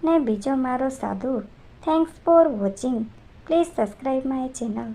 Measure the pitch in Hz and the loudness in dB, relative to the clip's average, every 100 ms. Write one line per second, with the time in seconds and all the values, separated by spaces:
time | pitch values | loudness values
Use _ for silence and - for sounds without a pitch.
0 | 320 330 254 214 233 269 254 254 262 262 | 4 2 2 -2 -2 -2 -2 -2 -4 -4
1 | 202 202 247 254 202 - - - - 320 | -6 -6 -4 -4 -6 -18 -20 -10 -2 0
2 | 330 - - 339 320 226 196 196 254 240 | 0 -2 4 6 6 4 -2 -2 -4 -2
3 | 220 - - - - 330 339 - 214 208 | -4 -10 -20 -20 0 2 2 0 -4 -4
4 | 269 262 262 262 262 262 233 214 226 | -4 -2 -2 -4 -6 -6 -6 -6 -8